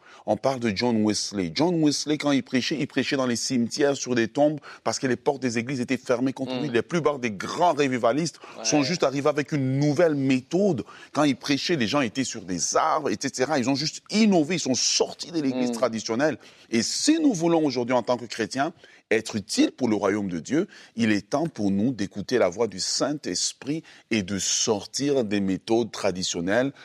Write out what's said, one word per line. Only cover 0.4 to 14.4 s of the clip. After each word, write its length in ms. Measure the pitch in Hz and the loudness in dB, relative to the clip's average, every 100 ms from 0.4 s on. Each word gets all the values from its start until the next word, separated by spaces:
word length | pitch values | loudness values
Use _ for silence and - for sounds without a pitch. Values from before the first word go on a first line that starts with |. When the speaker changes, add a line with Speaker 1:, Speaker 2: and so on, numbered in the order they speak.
| 135 135 | 0 0
Speaker 1:
de 140 | 117 | -2
John 300 | 92 123 110 | 0 0 2
Wesley. 480 | 107 101 - 101 87 | 2 0 -4 -4 -4
John 260 | 80 160 170 | 0 0 2
Wesley, 380 | 151 139 - 151 | 2 0 -2 -2
quand 140 | 147 | 0
il 100 | 135 | 0
prêchait, 340 | - 127 - 147 | 0 -2 -2 -4
il 80 | 139 | -2
prêchait 260 | 135 120 143 | -2 0 0
dans 80 | 127 | 0
les 80 | 117 | -2
cimetières, 600 | - 127 113 - 143 139 | -2 -2 -2 0 0 0
sur 200 | 127 120 | -2 0
des 100 | 110 | 0
tombes, 320 | 139 151 151 - - | 2 2 2 -10 -8
parce 160 | 120 113 | -6 -2
que 80 | 135 | -2
les 80 | |
portes 260 | 117 - 139 | 0 0 0
des 180 | 127 113 | -2 -2
églises 220 | 120 135 | -4 -4
étaient 160 | 123 123 | -2 -2
fermées 360 | - 120 131 | 0 0 0
contre 220 | - 127 131 | -2 -6 -4
Speaker 2:
Mm. 60 | |
Speaker 1:
lui. 60 | 147 | 0
La 120 | 117 | 0
plupart 380 | - 175 151 139 | 0 0 0 0
des 100 | 120 | -4
grands 420 | 95 - 135 175 | -4 -6 2 2
revivalistes 640 | 143 143 127 113 135 170 - - - | 4 0 2 2 2 -2 -6 -18 -8
Speaker 2:
Ouais. 60 | |
Speaker 1:
sont 180 | 113 151 | 0 2
juste 220 | 135 175 | 2 0
arrivés 240 | 143 139 143 | 0 2 0
avec 240 | 147 143 | 0 -2
une 260 | 151 131 135 | -2 0 2
nouvelle 380 | 147 143 170 143 | 2 4 2 4
méthode. 640 | 135 131 127 175 202 131 - - - | 2 2 2 0 2 0 -4 -14 -6
Quand 100 | - | 0
ils 140 | 151 123 | 2 2
prêchaient, 400 | - 139 - 165 | 0 -2 0 0
les 100 | 107 | 2
gens 140 | 143 | 2
étaient 240 | 120 135 | 0 -2
sur 180 | 123 113 | -4 -6
des 340 | 90 87 - 120 | -6 -4 0 0
arbres, 340 | 151 147 135 | 2 0 0
et 60 | 104 | -2
cetera. 380 | 139 - 127 151 | -4 -2 0 2
Ils 100 | 120 | 0
ont 60 | 139 | 0
juste 260 | 151 - - | -2 -8 -2
innové, 460 | 202 220 180 | 4 6 6